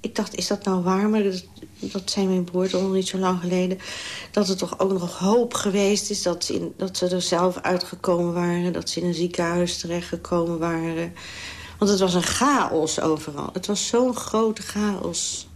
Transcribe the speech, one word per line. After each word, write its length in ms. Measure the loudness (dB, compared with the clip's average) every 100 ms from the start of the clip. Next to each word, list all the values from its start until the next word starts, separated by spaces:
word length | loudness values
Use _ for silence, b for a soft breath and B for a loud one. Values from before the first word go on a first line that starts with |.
| -4
ik 80 |
dacht, 200 | -4 -4
"Is 120 | -4 -4
dat 180 | -2
nou 180 | 0 0
waar?" 260 | 2 2 4
Maar 140 | 4
dat, 220 | 2 -2 -8 -18 -20 -10
dat 320 | -8 -6 -4
zei 160 | 0 2
mijn 180 | 2
broer 240 | 0 0 0
toch 140 | 2
nog 100 | 2
niet 160 | 2 0
zo 100 | 0
lang 220 | 2 0
geleden. 380 | 0 2 2 -2 B B B B B
Dat 180 | 0 2
er 80 | 0
toch 220 | -2 0
ook 140 | 0
nog 260 | 0 -2 -2
hoop 360 | 4 4 4
geweest 560 | 0 0 2 4 2 0
is 120 | -2
dat 220 | -2 -2
ze 100 | -2
in, 200 | -2 -4 -6
dat 200 | -6 -2
ze 100 | 0
er 160 | 0
zelf 340 | 0 4 2 2
uitgekomen 760 | 0 -2 -2 -4 0 2 2
waren. 380 | 2 2 2 0
Dat 180 | -2 -4
ze 100 | -2
in 60 | -2
een 80 |
ziekenhuis 640 | 0 -2 0 0 2 0 -2
terechtgekomen 800 | -4 -4 -4 -8 -2 0 2 0
waren. 560 | 0 0 -2 -2 -6 -8 B B B B B B
Want 120 | 4
het 100 | 4
was 140 | 4
een 80 | 4
chaos 760 | 2 2 4 4 4 2 0 0
overal. 500 | 0 0 -2 -8 -6
Het 140 | -6 -2
was 200 | -2 2
zo'n 300 | 4 4 0
grote 460 | -2 2 2 0
chaos. 840 | -6 -2 0 0 -4 -4 -4 -6 -10